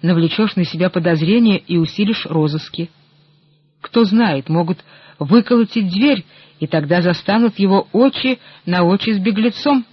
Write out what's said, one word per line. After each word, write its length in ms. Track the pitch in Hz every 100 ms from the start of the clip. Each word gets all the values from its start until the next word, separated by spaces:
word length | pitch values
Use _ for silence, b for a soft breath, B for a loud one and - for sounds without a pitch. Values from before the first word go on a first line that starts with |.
навлечешь 540 | 170 170 165 - 214 -
на 80 |
себя 260 | 170 160 180
подозрения 680 | 180 165 165 160 226 226 190
и 200 | - 175
усилишь 480 | 160 - 208 220 -
розыски. 640 | 160 151 151 - - 165 _ _ _ _ _ _ _ _ _
Кто 240 | - 233 220
знает, 440 | 214 226 139 -
могут 340 | 160 170 180 B B B B
выколотить 680 | 143 226 - 240 226 233 196
дверь, 360 | 185 277 247 - b b b
и 80 | 151
тогда 340 | 165 147 175
застанут 580 | 175 170 - 208 233 -
его 280 | 196 196 -
очи 480 | 202 262 - 254 247 B B -
на 180 | 180
очи 280 | 175 196 226
с 80 | 208
беглецом. 680 | 190 208 233 - 294 277 233